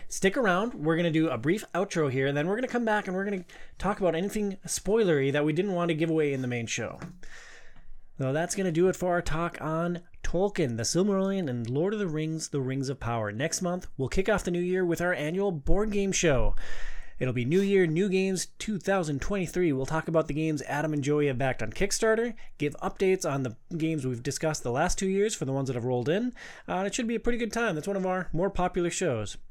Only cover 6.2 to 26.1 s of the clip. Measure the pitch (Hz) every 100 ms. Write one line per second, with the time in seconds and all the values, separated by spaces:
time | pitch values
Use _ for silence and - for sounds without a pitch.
6.2 | 147 135 123 120 113 - 110 - - -
7.2 | - - - - - - - - - -
8.2 | 131 147 175 202 185 156 185 175 180 175
9.2 | 170 160 170 - 151 160 175 175 - -
10.2 | - 170 202 196 139 113 113 165 202 190
11.2 | 190 196 156 123 113 135 185 214 190 151
12.2 | 156 160 - 143 131 135 131 135 117 117
13.2 | 104 107 160 - 175 180 - - 131 190
14.2 | 190 196 - 175 180 185 175 165 175 160
15.2 | 147 180 202 160 - 190 214 202 196 175
16.2 | 170 131 117 - - - - - - -
17.2 | 127 120 120 180 196 196 175 156 202 185
18.2 | 190 185 - - - 202 - 196 156 139
19.2 | - 202 160 180 175 131 131 160 160 165
20.2 | 156 147 160 151 - 143 156 147 135 147
21.2 | 147 123 131 127 110 - 196 - 220 220
22.2 | 233 233 - - 147 - 190 - 190 185
23.2 | 170 139 127 107 - 170 160 160 131 120
24.2 | 123 131 160 151 123 123 175 - 190 196
25.2 | 214 - 131 135 135 123 123 123 120